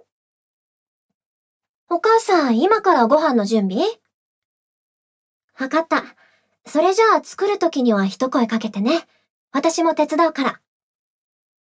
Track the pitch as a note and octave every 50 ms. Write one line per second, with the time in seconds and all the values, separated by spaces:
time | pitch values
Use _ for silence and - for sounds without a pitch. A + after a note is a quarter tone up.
0 | _ _ _ _ _ _ _ _ _ _ _ _ _ _ _ _ _ _ _ _
1 | _ _ _ _ _ _ _ _ _ _ _ _ _ _ _ _ _ - F4 E4+
2 | - A4 A4+ A4+ A4+ - F#4+ E4+ D4 B3+ A3+ A3 D4+ G4 A4+ G#4+ G#4 G4 E4 C4+
3 | A#3 A3 C#4 D#4 D#4+ D#4 B3+ A#3 G3+ G#3 A3+ A3 G3 F#3+ F#3 A#3 E4+ A4 A#4 _
4 | _ _ _ _ _ _ _ _ _ _ _ _ _ _ _ _ _ _ _ _
5 | _ _ _ _ _ _ _ _ _ _ _ - C4 C4+ C#4+ D#4 E4 - D#4 C4+
6 | - - - _ _ _ _ _ _ _ _ _ _ - - D4 E4 F#4 F#4+ G#4+
7 | A4+ A4 F#4+ D4+ - - - - F#4+ G4+ G#4 - F#4 E4 - C#4+ B3 A#3+ A3 G3
8 | G3 G3 G3 - C4 C4 - C#4+ A#3+ A3 A3+ A3+ - G#3+ - G3+ G3+ A#3+ D#4+ E4+
9 | - _ _ _ _ _ _ _ _ _ - C4+ - E4 E4 - E4 E4 D#4 D#4
10 | D4+ D4+ D#4 D4+ E4+ D#4+ D#4 - C4+ A3+ - - _ _ _ _ _ _ _ _
11 | _ _ _ _ _ _ _ _ _ _ _ _ _